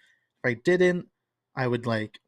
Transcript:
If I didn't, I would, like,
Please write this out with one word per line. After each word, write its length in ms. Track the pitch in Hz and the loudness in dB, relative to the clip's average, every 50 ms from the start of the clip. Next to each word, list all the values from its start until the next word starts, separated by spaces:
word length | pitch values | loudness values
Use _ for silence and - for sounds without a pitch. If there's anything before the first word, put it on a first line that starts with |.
| _ _ _ _ _ _ _ _ - | _ _ _ _ _ _ _ _ -4
If 60 | 127 | -4
I 20 | 123 | -4
didn't, 520 | 120 - 175 180 180 180 180 175 175 - _ _ _ _ _ _ _ _ _ - | -2 0 0 2 4 4 2 2 0 -6 _ _ _ _ _ _ _ _ _ -6
I 120 | 139 127 123 | -4 -2 -2
would, 180 | 123 117 113 | -2 -2 -2
like, 340 | 120 117 107 107 104 _ - _ | -2 -2 -2 -4 -6 _ -20 _